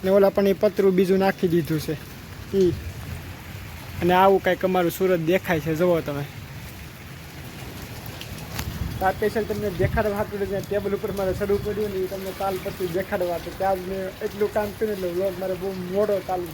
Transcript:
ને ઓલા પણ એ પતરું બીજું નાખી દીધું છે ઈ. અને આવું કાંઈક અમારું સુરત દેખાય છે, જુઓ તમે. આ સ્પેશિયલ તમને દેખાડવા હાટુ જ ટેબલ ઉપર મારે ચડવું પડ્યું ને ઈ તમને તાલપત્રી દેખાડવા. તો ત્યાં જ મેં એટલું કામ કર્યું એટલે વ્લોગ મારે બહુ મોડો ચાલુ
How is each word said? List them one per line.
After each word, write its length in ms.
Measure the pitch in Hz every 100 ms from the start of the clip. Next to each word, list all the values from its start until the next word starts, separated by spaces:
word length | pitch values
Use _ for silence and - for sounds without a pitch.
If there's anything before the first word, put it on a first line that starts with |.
ને 60 | 190
ઓલા 180 | 196 196
પણ 180 | 190 196
એ 60 |
પતરું 420 | 196 214 190 196
બીજું 240 | 185 185 190
નાખી 300 | 190 - 185
દીધું 320 | 170 151 156
છે 120 | - 147 - - - - - 196
ઈ. 140 | 185 - - - - - - - - - - - - -
અને 120 | 175
આવું 280 | 180 190 196
કાંઈક 220 | 185 175
અમારું 260 | 190 185 175
સુરત 300 | - 185 180
દેખાય 400 | 160 185 - 165
છે, 140 | 147
જુઓ 260 | 156 180 165
તમે. 240 | 147 143 143 - - - - - - - - - - - - - - - - - - - - - - - - - - -
આ 80 | 190
સ્પેશિયલ 340 | 190 214 220
તમને 260 | 208 208 208 180
દેખાડવા 380 | 196 220 214 202
હાટુ 200 | 208 202
જ 180 | 196 196 180
ટેબલ 260 | 202 202
ઉપર 180 | 196 214
મારે 200 | 196 190
ચડવું 320 | 180 202 202
પડ્યું 260 | 202 208 208
ને 60 | 190
ઈ 100 | 185
તમને 240 | 190 190 180
તાલપત્રી 480 | 196 185 180 - 185
દેખાડવા. 520 | 170 190 202 180 170
તો 120 | 170 160
ત્યાં 180 | 190 190
જ 20 | 180
મેં 360 | 190 190 -
એટલું 280 | 214 196 208
કામ 140 | 214 208 196
કર્યું 140 | 220
એટલે 160 | 202 185
વ્લોગ 240 | 175 196 180
મારે 140 | 190
બહુ 180 | 180 190
મોડો 480 | 190 180 190 208 196 185
ચાલુ 200 | 185 170